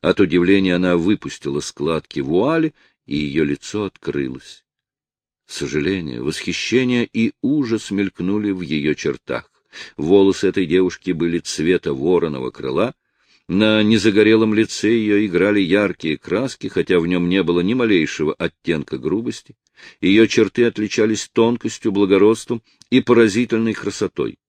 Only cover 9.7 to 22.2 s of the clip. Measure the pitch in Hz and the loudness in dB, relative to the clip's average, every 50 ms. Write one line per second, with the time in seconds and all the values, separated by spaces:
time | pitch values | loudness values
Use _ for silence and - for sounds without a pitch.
9.7 | _ - - - _ - 73 80 92 101 98 98 92 - - 95 87 - 95 78 | _ -20 -20 -20 _ -8 -2 4 4 6 6 4 2 2 0 -2 0 0 -2 0
10.7 | 78 92 95 90 - - _ - 92 80 85 85 85 85 - - - - 78 82 | 2 2 2 2 -2 -6 _ -6 -4 -2 -2 -2 -2 -4 -6 -6 -6 -4 0 0
11.7 | 92 87 - 82 71 65 69 82 92 85 82 80 76 65 64 64 - - - 65 | 0 0 0 -4 -6 -2 0 2 2 2 2 0 -4 -6 -8 -10 -10 -10 -10 -6
12.7 | 65 76 101 123 - _ _ _ _ _ _ _ _ _ _ _ 80 95 107 110 | -2 -2 -2 -2 -4 _ _ _ _ _ _ _ _ _ _ _ 0 2 2 4
13.7 | 107 107 107 104 113 110 95 113 101 101 107 107 110 110 110 110 107 104 113 - | 4 2 2 2 2 4 2 2 4 4 4 6 6 4 4 2 2 0 0 0
14.7 | - - - 107 117 117 110 104 104 101 107 104 85 87 90 101 104 104 98 82 | -2 -2 0 0 2 2 2 2 2 2 0 0 0 0 2 2 2 2 2 2
15.7 | 87 101 104 98 87 _ - 82 76 - _ - 85 101 131 135 - - - 95 | 2 2 2 0 -4 _ -6 -6 -6 -6 _ -4 -4 -4 -4 -4 -8 -10 -12 -8
16.7 | - 95 82 - 95 90 82 85 90 90 87 87 90 98 92 80 87 87 87 92 | -4 -4 -2 2 2 0 2 0 0 0 0 0 0 0 0 0 0 0 0 0
17.7 | 117 131 123 113 104 90 78 71 - - 78 76 - _ - 85 _ _ _ - | -2 0 0 2 2 2 2 0 -2 -4 -4 -4 -4 _ -6 -8 _ _ _ -4
18.7 | 85 78 71 - - 67 64 80 78 107 117 123 113 - - _ - _ _ _ | -4 -4 -4 -8 -10 -8 -4 -4 -4 -4 -4 -6 -10 -10 -14 _ -20 _ _ _
19.7 | _ _ - - - _ - 90 98 107 113 107 - - 113 98 _ - 120 117 | _ _ -20 -20 -14 _ 0 4 6 6 6 4 4 2 2 2 _ 0 0 0
20.7 | - - 107 101 - - 110 110 110 101 - - _ - 113 113 120 117 - - | 0 -2 -6 -4 0 0 0 0 0 -2 -6 -6 _ 0 2 2 0 -2 -6 -8
21.7 | - - - 113 101 98 101 95 98 98 | -10 -4 -4 -2 0 0 2 4 4 6